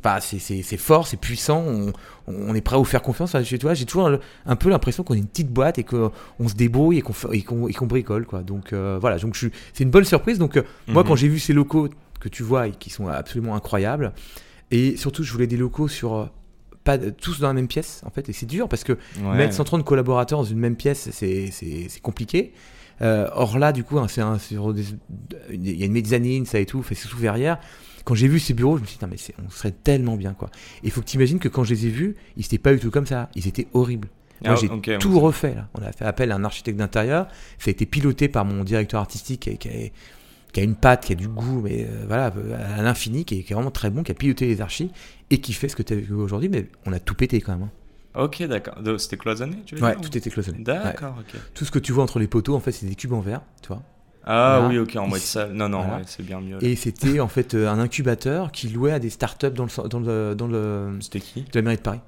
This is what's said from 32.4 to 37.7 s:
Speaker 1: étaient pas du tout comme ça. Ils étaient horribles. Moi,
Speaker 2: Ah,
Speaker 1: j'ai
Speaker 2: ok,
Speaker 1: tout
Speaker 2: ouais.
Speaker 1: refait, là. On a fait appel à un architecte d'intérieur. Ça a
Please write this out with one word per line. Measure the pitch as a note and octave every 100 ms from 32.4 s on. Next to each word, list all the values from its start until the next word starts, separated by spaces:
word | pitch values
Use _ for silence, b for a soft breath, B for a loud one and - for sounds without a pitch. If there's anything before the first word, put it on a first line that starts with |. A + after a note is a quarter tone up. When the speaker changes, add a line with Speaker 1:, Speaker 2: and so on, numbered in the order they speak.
Speaker 1:
étaient | G#2 G#2+
pas | C#3
du | C3+
tout | A#2
comme | C#3+ C#3
ça. | B2+ A#2
Ils | - F#2
étaient | A2 -
horribles. | B2 B2 A#2+ G#2 - b b
Moi, | A2
Speaker 2:
Ah, | A2+
Speaker 1:
j'ai | A2+
Speaker 2:
ok, | A2 G2+ G#2
Speaker 1:
tout | G3
Speaker 2:
ouais. | F#3
Speaker 1:
refait, | D#3 D3+ D3 A2+
là. | G#2
On | -
a | G#2
fait | -
appel | A2 - B2
à | G2
un |
architecte | G2+ - - G#2
d'intérieur. | G#2 A2+ A2+ D#3 F#3+ B B B
Ça |
a | -